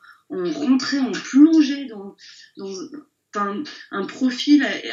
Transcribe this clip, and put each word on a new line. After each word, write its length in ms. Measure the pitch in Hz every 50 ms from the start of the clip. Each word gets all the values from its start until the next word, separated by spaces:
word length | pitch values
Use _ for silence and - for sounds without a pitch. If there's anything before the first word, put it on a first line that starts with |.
| _ - - _ _ -
on 220 | - 185 175 175
rentrait, 480 | 151 277 294 247 262 254 - - 277 285
on 120 | 262 226
plongeait 760 | 180 165 - - - 269 302 330 320 320 294 254 285 277 277
dans, 300 | 240 220 202 196 202 - _ - - - - - _ _ -
dans, 140 | - 98 98 95 - - - - - _ _ _ _ _ -
enfin, 280 | 208 208 202 202 208 302 - - - - -
un 160 | - 196 196
profil 580 | - - - 254 254 247 - - 285 294 285 262 208 196 - - 117